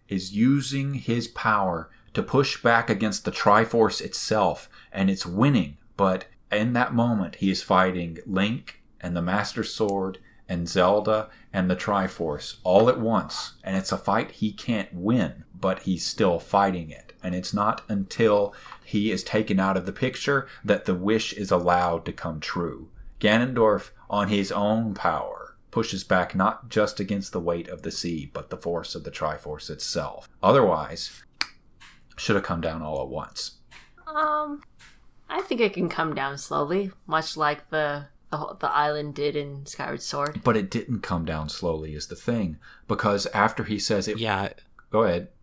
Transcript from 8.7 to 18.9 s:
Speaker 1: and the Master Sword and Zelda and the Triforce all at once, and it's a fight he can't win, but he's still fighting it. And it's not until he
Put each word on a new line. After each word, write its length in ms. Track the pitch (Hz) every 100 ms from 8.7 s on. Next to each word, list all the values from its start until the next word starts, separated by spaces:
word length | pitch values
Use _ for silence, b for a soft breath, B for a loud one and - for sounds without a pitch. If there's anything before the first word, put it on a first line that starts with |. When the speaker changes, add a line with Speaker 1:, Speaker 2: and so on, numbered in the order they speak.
| - _ -
Speaker 1:
and 140 | 90 85
the 60 |
Master 440 | 87 101 101 117 101
Sword 540 | - 104 98 95 - b b b
and 220 | 90 85
Zelda 600 | 95 90 104 107 107 107 B B
and 180 | 98 90
the 60 | 87
Triforce 840 | - 101 92 - 82 73 - -
all 240 | 92 95 117
at 120 | 123
once, 560 | 113 104 - - - -
and 140 | 95 95
it's 160 | 98
a 60 | 92
fight 340 | - 107 143
he 220 | - 107
can't 400 | - - 110 92
win, 500 | 87 98 123 82 - -
but 260 | 87 95 92
he's 220 | 95 87 -
still 340 | - 98 85
fighting 500 | - 98 98 90 78
it. 200 | - - -
And 140 | 92 90
it's 180 | -
not 280 | 104 107 113 -
until 640 | 101 95 - 113 104 101 B B B
he 260 | -